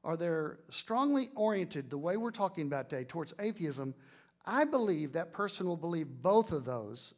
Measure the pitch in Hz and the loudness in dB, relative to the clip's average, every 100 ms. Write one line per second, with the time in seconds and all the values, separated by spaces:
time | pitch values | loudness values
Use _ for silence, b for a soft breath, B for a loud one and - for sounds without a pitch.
0 | - 165 170 160 151 - - - - 233 | -4 -2 0 0 -2 -8 -10 -8 -2 2
1 | 285 285 254 - 214 202 170 147 127 143 | 4 4 2 2 2 2 0 -4 -4 -4
2 | 165 208 233 220 190 175 143 139 131 135 | 0 0 -2 0 0 0 -2 -2 -2 -6
3 | 127 170 156 - 214 214 156 135 135 131 | -4 -6 -6 -4 -4 -2 -4 -2 -6 -8
4 | B B B B - 254 302 277 214 156 | B B B B -2 2 4 4 2 2
5 | 147 160 175 - 202 196 180 170 165 165 | 0 -2 -4 -4 -4 -2 -2 -2 -2 -2
6 | 147 127 175 214 220 156 123 123 104 117 | -4 0 6 6 6 0 -2 -4 -6 -10
7 | - | -12